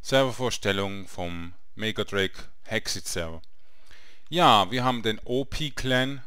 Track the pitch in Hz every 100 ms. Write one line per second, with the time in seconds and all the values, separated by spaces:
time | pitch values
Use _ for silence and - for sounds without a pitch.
0 | - 135 135 117 127 - 104 98 98 98
1 | 95 - 87 85 85 90 - - 110 107
2 | 101 101 95 - - - - 113 - 101
3 | - - 82 80 - - - - - -
4 | - - - 156 165 113 92 127 127 120
5 | 110 110 - 127 135 - 151 - 131 127
6 | 131 139